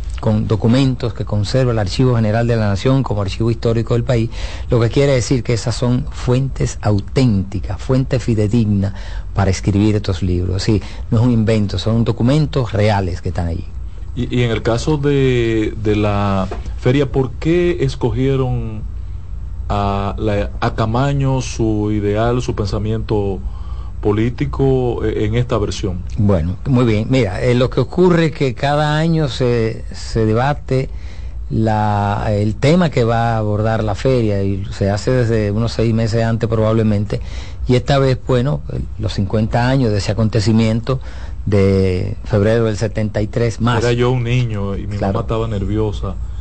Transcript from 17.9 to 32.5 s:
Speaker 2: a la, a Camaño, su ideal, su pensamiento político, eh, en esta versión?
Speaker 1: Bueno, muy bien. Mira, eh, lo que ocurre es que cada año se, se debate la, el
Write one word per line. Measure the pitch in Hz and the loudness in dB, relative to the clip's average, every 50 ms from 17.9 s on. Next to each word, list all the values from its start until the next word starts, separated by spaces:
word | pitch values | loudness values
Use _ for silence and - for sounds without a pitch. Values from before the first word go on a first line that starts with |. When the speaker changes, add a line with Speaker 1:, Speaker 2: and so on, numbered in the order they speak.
| - - - 120 107 123 131 135 135 131 131 127 123 120 113 113 113 107 - - - - - - - - - - - - - - - - - | -2 -2 -2 -2 0 0 0 0 2 0 0 0 -2 -2 -4 -6 -8 -8 -8 -8 -8 -8 -10 -10 -10 -10 -10 -10 -10 -10 -10 -10 -8 -8 -4
Speaker 2:
a | - 104 101 101 101 98 98 98 101 98 | -2 -2 0 0 0 0 -2 -2 -4 -4
la, | - 113 104 101 101 101 - - - | -2 -2 0 0 0 -2 -4 -4 -2
a | 117 117 - | -2 -2 0
Camaño, | - 113 110 113 123 135 143 143 139 135 135 135 131 | 0 0 0 2 2 2 2 2 0 0 0 0 0
su | 120 - - - 117 110 107 107 104 104 | -2 -4 -2 0 0 0 0 0 0 0
ideal, | 107 107 101 101 101 107 113 120 120 127 | 0 0 0 0 2 2 2 2 0 0
su | 123 123 113 | 0 -2 -2
pensamiento | - 107 95 113 107 104 107 110 110 107 - 113 104 101 98 95 90 - - - - - - - - - - - - | -2 -2 -2 -2 -2 -2 -2 -2 -2 -2 -2 0 0 0 -2 -2 -4 -6 -6 -8 -8 -8 -8 -8 -8 -8 -10 -6 -4
político, | - 107 104 107 113 123 120 - 147 135 - - 135 135 131 131 127 120 113 - 110 | 0 0 2 2 0 0 -2 -2 -4 -2 0 0 2 2 2 2 0 0 -2 -2 -2
eh, | 110 104 104 110 | -2 -2 -2 -2
en | 104 110 | 0 0
esta | 120 120 - 123 | 0 0 0 0
versión? | 107 104 - - - - 95 90 87 90 - - | -2 -2 -2 -4 -4 -4 -4 -4 -4 -6 -6 -2
Speaker 1:
Bueno, | - 104 101 98 85 76 87 98 98 - | 0 2 2 2 2 0 -2 -4 -4 -2
muy | 139 131 123 127 | 0 2 2 4
bien. | 117 107 104 110 110 | 4 2 2 0 2
Mira, | 131 131 117 92 95 - | 2 2 0 0 -2 -2
eh, | - 127 120 | 0 2 2
lo | 123 131 120 | 2 2 0
que | - 139 | 0 0
ocurre | 123 - - 180 180 185 170 170 165 | -2 0 2 4 4 4 4 4 2
es | 151 | 2
que | - - 147 131 113 | 0 0 -2 -2 -2
cada | - 143 139 147 147 151 147 151 | -2 0 0 2 2 2 2 0
año | 151 160 165 165 160 156 | 0 2 2 2 0 0
se, | 135 - - 127 120 120 117 113 113 113 113 - - | -2 -2 0 0 2 2 2 0 0 -2 -6 -10 -10
se | - 87 - - - 117 110 | -10 -10 -8 -4 0 2 2
debate | 107 107 113 127 143 147 - - - 131 131 135 - - - - - - - - - - - - - | 2 2 2 2 0 0 -2 -2 -2 -2 -2 -2 -2 -6 -10 -10 -10 -10 -10 -10 -8 -8 -8 -6 -4
la, | - 113 110 110 107 107 107 107 104 101 101 101 101 - - 110 | 0 0 2 2 2 2 2 2 2 2 2 0 0 -2 -2 0
el | 107 104 104 110 | 0 0 0 0